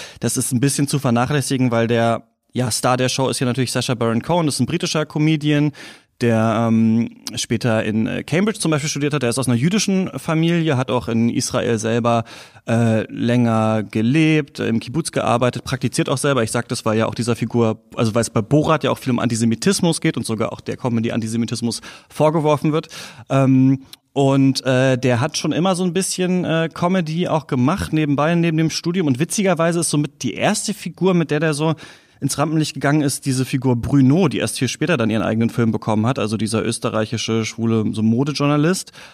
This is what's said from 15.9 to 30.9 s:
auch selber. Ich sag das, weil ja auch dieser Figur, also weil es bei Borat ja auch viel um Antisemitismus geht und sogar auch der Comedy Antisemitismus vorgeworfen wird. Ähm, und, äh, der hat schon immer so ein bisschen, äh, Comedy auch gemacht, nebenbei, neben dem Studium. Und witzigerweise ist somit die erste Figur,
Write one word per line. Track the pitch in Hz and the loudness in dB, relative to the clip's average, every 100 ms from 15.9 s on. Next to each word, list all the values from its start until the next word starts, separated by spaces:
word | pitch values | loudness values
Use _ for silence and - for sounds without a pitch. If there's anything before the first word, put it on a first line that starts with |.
| - 127 | -2 -2
auch | 135 | 0
selber. | 147 135 | 0 0
Ich | 113 | 0
sag | 120 - | -2 -4
das, | 117 - | -4 0
weil | 110 | 0
ja | |
auch | 110 | 0
dieser | - 117 117 | -2 -2 -2
Figur, | 113 120 113 110 _ | 0 2 2 0 _
also | - 117 | -2 0
weil | 113 | 0
es | 110 | 0
bei | 117 | -2
Borat | 104 147 156 156 | 2 2 2 0
ja | 127 | 0
auch | 117 | -2
viel | - | -2
um | 120 | -2
Antisemitismus | 120 113 117 113 - 202 175 160 | 0 0 0 2 0 2 0 0
geht | 160 151 | -2 -2
und | |
sogar | 113 110 113 | -4 -4 -4
auch | - | -6
der | - 110 | -10 -6
Comedy | 131 117 113 | -2 0 0
Antisemitismus | 117 110 117 113 117 117 107 - - _ | -2 -4 -4 -4 -2 -4 -6 -10 -20 _
vorgeworfen | - 151 160 151 147 160 | 0 0 2 2 2 0
wird. | 156 - - - - 110 | -2 -6 -16 -18 -20 -2
Ähm, | 135 135 131 131 135 - - _ | 2 4 6 6 2 -2 -20 _
und, | - 139 135 135 131 | 0 2 4 4 2
äh, | 131 127 131 127 | 0 2 2 2
der | 123 123 | 2 2
hat | 151 - | 0 -2
schon | 160 | -2
immer | 135 185 | 0 0
so | 175 | 0
ein | 185 | 0
bisschen, | 170 190 - 185 180 170 | -2 -4 -2 0 0 0
äh, | 160 165 | 0 -2
Comedy | - 175 190 156 160 175 | -2 0 0 0 -2 0
auch | 156 - | -2 -2
gemacht, | 135 123 190 123 | 0 2 0 -2
nebenbei, | 156 151 139 151 | 0 0 2 2
neben | 170 165 160 | 2 2 2
dem | 160 | 0
Studium. | - 170 175 156 | -2 -4 -2 0
Und | 123 | 0
witzigerweise | 147 - 190 165 165 170 | 0 0 0 2 2 0
ist | 165 | 0
somit | 151 151 - | 0 -2 -4
die | 123 | -6
erste | - 127 208 - | -2 0 0 -4
Figur, | 202 190 | -6 -8